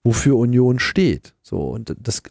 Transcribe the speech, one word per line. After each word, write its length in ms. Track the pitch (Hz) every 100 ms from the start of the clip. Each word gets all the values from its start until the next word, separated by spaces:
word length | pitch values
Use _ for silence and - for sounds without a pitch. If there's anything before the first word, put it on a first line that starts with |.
wofür 320 | 120 113 139 131
Union 420 | 120 123 123 127
steht. 560 | - - 185 85 - _
So, 160 | _ 92
und 360 | 69 95 113 -
das 240 | 110 - -